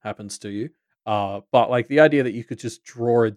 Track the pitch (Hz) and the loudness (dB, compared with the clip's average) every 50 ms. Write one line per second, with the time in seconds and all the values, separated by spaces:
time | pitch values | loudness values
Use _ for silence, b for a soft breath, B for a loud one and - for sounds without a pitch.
0 | _ 107 104 - 104 101 - - - 104 101 104 120 160 - _ _ _ _ _ | _ -12 -12 -12 -12 -14 -14 -14 -12 -10 -8 -8 -8 -10 -12 _ _ _ _ _
1 | _ 110 107 104 101 98 98 101 - _ - 127 110 - 123 123 117 - 139 151 | _ -4 -4 -2 -2 -4 -6 -10 -8 _ 2 4 4 4 2 -2 -2 0 4 4
2 | 156 156 147 143 127 123 104 120 117 - 123 - - 113 - - _ - - 120 | 6 6 4 2 0 -2 -4 -8 -10 -12 -14 -10 -10 -12 -12 -12 _ -20 -10 -6
3 | 117 120 120 117 113 110 104 | -2 2 2 2 2 2 0